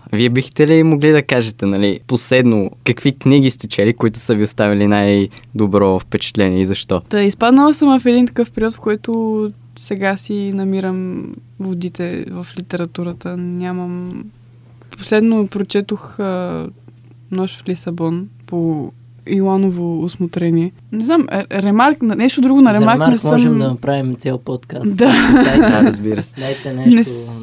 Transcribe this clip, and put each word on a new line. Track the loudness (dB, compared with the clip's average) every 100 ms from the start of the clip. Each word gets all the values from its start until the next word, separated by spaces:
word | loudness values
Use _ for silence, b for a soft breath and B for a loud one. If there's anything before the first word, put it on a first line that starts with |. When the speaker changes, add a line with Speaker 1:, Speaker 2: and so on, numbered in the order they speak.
| -6
Speaker 1:
вие | 0 2
бихте | 0 -4 0 4
ли | 6
могли | 4 4 4
да | 4
кажете, | 2 -2 -2 -4 -2
нали, | 0 0 -2 -4
последно, | -4 0 2 4 2 -2 -6
какви | -4 -2 -2
книги | 0 2 4 4
сте | -2 -8
чели, | 0 0
които | 2 -2 -2
са | -2
ви | 0
оставили | 0 0 0 2 2
най-добро | 2 2 2 0 -6 -14 -4 0 2 2 0
впечатление | -2 -6 -6 0 0 2
и | 0
защо? | -2 -4 -4
Speaker 2:
Та, | -2 0
изпаднала | 0 0 2 4 4
съм | 4 2 2
в | 2
един | 2 2
такъв | 0 -4
период, | -2 -4
в | -4
който | -4 -4 -4 -4 -2 -2 -4 -8 -20 -20
сега | -10 -4 -4 -4
си | -6 -8 -6
намирам | -4 -4 -4 -4 -6 -8 -10 -12 -16 -20 -12
водите | -8 -6 -8 -8 -8 -8 -10
в | -12 -14 -14
литературата. | -10 -8 -8 -8 -10 -10 -12 -10
Нямам... | -8 -8 -8 -8 -8 -10 -12 -14 -16 -20 -20 -20 -20 -20 -20 -20
Последно | 0 2 4 2 0
прочетох, | -4 -4 -4 -4 -8 -10 -8
а, | -6 -4 -6 -8 -10 -14 -20 -20 -20 -20 -10
Нощ | -6 -6 -6
в | -8
Лисабон | -8 -6 -4 -4 -4 -8 -16 -8
по | -2 -2 -2 -6 -12 -20 -20 -4
Иланово | 0 2 2 0 -2 -4 -4
усмотрение. | -6 -6 -6 -2 0 0 0 -6 -10
Не | -6
знам, | 0 0 0
е, | -4 -4 -2
Ремарк, | 0 4 2 2
на-, | -2
нещо | 0 0 2
друго | 2 4
на | 4
Speaker 3:
За | 4
Speaker 2:
Ремарк | 2
Speaker 3:
Ремарк | 4 2
Speaker 2:
не | 2
съм | 2
Speaker 3:
можем | 2 4 2
да | 0
направим | -2 -4 -2 -2 -4
цял | -6 -6
подкаст. | -6 -10 -8 -6 -4
Speaker 2:
Да. | 2 2 4 4
Speaker 3:
Дайте, | 4 6 4
Speaker 1:
Да, | 4 4
разбира | 4 2 -4 -4
се. | -6 -8
Speaker 3:
дайте | -8 -8 -8
Speaker 2:
Не | 0 4
Speaker 3:
нещо. | 4
Speaker 2:
с- | 2 -4 -10 -14